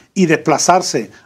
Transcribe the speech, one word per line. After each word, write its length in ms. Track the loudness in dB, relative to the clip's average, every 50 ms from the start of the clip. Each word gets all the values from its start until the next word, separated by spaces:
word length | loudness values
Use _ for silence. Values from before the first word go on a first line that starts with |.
| _ _ _
y 100 | -2 0
desplazarse 840 | 0 0 0 0 -2 -2 0 2 2 2 2 0 -2 -6 -6 -8 -8 -14 -20 _